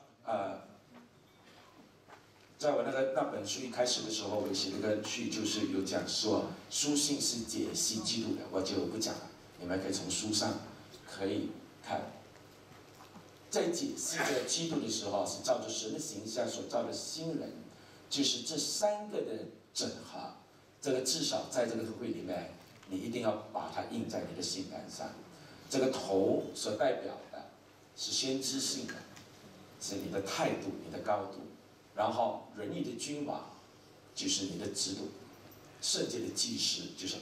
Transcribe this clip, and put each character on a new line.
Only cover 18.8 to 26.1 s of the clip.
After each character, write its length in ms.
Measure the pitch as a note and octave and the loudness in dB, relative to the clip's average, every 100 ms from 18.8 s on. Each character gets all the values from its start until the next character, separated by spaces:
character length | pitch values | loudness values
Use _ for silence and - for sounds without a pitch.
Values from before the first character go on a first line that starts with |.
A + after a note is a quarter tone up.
| G#3 G#3 G#3+ | 4 4 0
个 120 | - | -2
的 240 | - - - - - | -2 -2 -8 -12 -8
整 160 | - - | -2 -2
合。 440 | - - - - - - - - - | -2 -8 -8 -8 -10 -20 -20 -20 -6
这 100 | C#3+ | 0
个 100 | C3 | 2
至 240 | - D#3+ | 2 2
少 240 | C#3+ - - | 2 0 0
在 160 | C3 A#2 | 2 2
这 80 | A2+ | 2
个 80 | G#2+ | -2
会 160 | - A#2 | -4 -4
里 140 | - | -2
面， 300 | - - - - - - - | -2 -4 -6 -10 -18 -18 -6
你 80 | F#2 | -4
一 140 | A#2 | -2
定 120 | A#2+ | 0
要 100 | A2 - - | 2 2 0
把 180 | - - | -4 -4
它 100 | - - | -2 -2
印 140 | - E2 | -2 -2
在 140 | F2+ E2 | -2 -4
你 60 | E2 | -4
的 60 | |
心 260 | F2 F#2+ - | -4 -4 -4
肝 180 | - - | -6 -8
上。 220 | - - - - - - - - | -8 -8 -8 -16 -18 -18 -16 0
这 100 | C3+ | 4
个 120 | C3 | 4
头 540 | - G2+ | 4 4